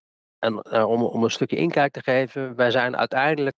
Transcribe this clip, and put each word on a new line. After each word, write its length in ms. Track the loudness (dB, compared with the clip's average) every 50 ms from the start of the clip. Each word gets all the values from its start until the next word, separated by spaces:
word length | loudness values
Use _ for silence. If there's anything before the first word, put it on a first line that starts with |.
| _ _ _ _ _ _ _ _
En, 220 | -4 -4 -4 -4
eh, 280 | -6 -2 0 0 2 2
om, 140 | 2 2 0
om 200 | 0 0 0 0
een 80 | 0
stukje 240 | 0 -2 -4 -2 -2
inkijk 380 | 0 -2 0 0 0 0 0 -2
te 100 | -4 -4
geven, 520 | 0 0 0 0 -2 -4 -8 -10 -6 -2
wij 160 | 0 2 2
zijn 260 | 2 2 0 0 -2 -2
uiteindelijk, 580 | -2 -2 0 0 0 0 0 0 -2 -2 -4